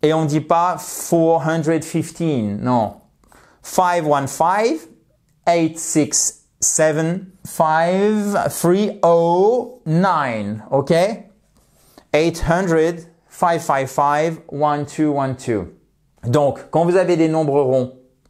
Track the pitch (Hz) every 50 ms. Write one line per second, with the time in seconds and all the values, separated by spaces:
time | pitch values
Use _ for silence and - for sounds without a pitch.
0 | 143 151 160 160 160 147 147 156 143 - 170 165 170 180 175 147 - - - -
1 | - - 175 170 165 165 165 165 143 165 165 165 151 151 165 156 151 - - 165
2 | 156 - - - 170 160 147 123 107 104 101 104 - 123 127 120 110 101 - -
3 | _ _ _ _ _ _ _ - _ _ _ _ _ - - - 185 180 175 175
4 | 160 151 147 139 139 131 - - 160 170 190 208 220 233 320 320 - - - _
5 | _ _ _ _ _ _ _ _ _ - 170 170 165 160 165 - - - - 160
6 | 147 143 - - - - - _ _ _ _ _ - - - - 156 156 151 151
7 | 160 165 175 190 196 185 - _ _ - - - 165 156 156 160 165 170 180 190
8 | 202 214 214 214 202 208 202 170 - 135 - - - 170 180 196 214 - - -
9 | - 170 170 170 170 170 170 180 190 214 240 254 240 247 - - _ 156 156 170
10 | 185 196 175 156 143 131 117 110 104 101 107 107 107 - 135 135 139 - 170 165
11 | 180 208 226 - - - _ _ _ _ _ _ _ _ _ _ _ _ _ -
12 | _ _ - 151 160 170 165 170 - - 165 175 196 175 165 160 156 165 175 170
13 | - - _ _ _ _ - - - 175 170 165 170 - 147 135 135 123 - -
14 | 143 143 147 151 156 170 160 165 - - - 143 147 147 147 143 147 143 - -
15 | 156 151 147 139 135 131 131 127 - 127 117 101 87 85 - _ _ _ _ _
16 | _ _ _ _ - 117 120 147 143 135 123 - - - - 156 170 170 175 190
17 | 180 175 175 160 165 160 156 160 160 143 135 143 143 127 131 131 123 123 - -
18 | _ _ _ _ _ _